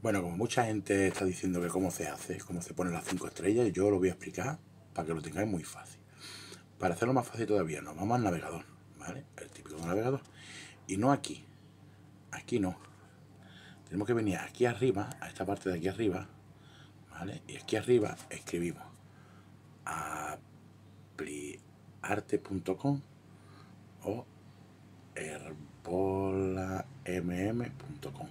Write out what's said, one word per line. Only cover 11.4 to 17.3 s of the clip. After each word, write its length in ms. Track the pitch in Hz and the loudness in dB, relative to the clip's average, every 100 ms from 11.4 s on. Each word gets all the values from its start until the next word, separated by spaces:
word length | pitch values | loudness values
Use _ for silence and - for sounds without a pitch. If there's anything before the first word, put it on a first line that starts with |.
| - - - - - - - - - | -14 -20 -20 -20 -20 -20 -20 -20 -14
Aquí 280 | - - 120 | -12 0 2
no. 180 | 98 87 - - - - - - - - - - - | 2 0 -12 -20 -20 -20 -20 -20 -20 -20 -20 -20 -6
Tenemos 200 | 90 107 | -2 2
que 80 | |
venir 240 | 120 107 87 | 4 4 0
aquí 280 | - - 123 | -4 2 2
arriba, 440 | 120 131 98 104 - | 4 4 4 -2 -6
a 100 | - | -10
esta 160 | - 95 | -4 -2
parte 240 | 101 98 | 0 0
de 80 | 87 | 0
aquí 100 | 87 | 0
arriba, 400 | 95 113 87 87 - - - - - - - - | 2 2 0 -4 -14 -20 -20 -20 -20 -20 -20 -20
¿vale? 320 | - 98 | -10 -10